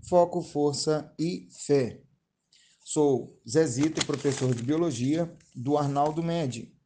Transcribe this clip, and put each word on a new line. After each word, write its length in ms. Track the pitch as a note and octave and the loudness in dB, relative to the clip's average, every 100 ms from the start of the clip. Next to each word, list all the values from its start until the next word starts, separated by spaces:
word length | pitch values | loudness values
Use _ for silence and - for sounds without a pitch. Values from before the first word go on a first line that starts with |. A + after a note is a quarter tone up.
| - | 4
foco, 320 | F3+ F3 F3 | 4 4 2
força 720 | D#3+ D3 D3 C#3 - D3+ D3+ - | -4 0 0 0 0 -2 -2 -6
e 300 | D#3+ F#3 - - - | -4 -4 -10 -18 0
fé. 380 | C#3+ A#2 - _ _ _ _ _ _ _ _ - | 2 2 -6 _ _ _ _ _ _ _ _ -6
Sou 560 | - D3 B2+ - - - | 0 2 2 -2 -14 -2
Zezito, 560 | C3 D#3+ A#2+ D3+ D#3+ - | 2 2 2 0 0 -4
professor 480 | C#3+ C#3+ C3 C3 | -2 -2 0 0
de 80 | A#2 | 0
biologia 720 | A#2 D#3 E3+ A#2 B2+ D#3 E3+ - _ - | 0 0 0 -2 -2 0 -2 -8 _ -10
do 200 | B2 D3 | 0 0
Arnaldo 460 | C#3+ C#3 D3 D#3 | 2 2 0 0
Med. 500 | E3+ E3+ D3 A2+ - _ | -2 -2 -2 -6 -14 _